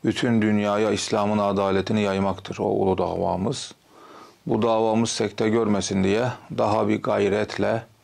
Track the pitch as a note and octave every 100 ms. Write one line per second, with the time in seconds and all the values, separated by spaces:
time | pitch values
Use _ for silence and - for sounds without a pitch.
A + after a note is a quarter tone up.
0 | A2 - B2+ A2+ G#2+ G#2+ G#2 G#2 G#2+ G2+
1 | - G#2+ G#2 G#2+ G2+ G2+ G2 G2 F#2+ A2
2 | G2+ F#2+ G2 F#2 - - G#2 G2+ G2 F#2
3 | F2 F2 F2+ F#2 G2+ C3+ - - _ -
4 | - - - - - A2+ A2+ A2+ A2 A2
5 | A2+ - G#2+ - A2 A2+ G#2+ G#2 F#2+ G2
6 | F#2+ G#2 B2+ - - A2 A2 A2 G#2 G#2+
7 | - G#2 G2+ G2+ - - G2+ A2+ - _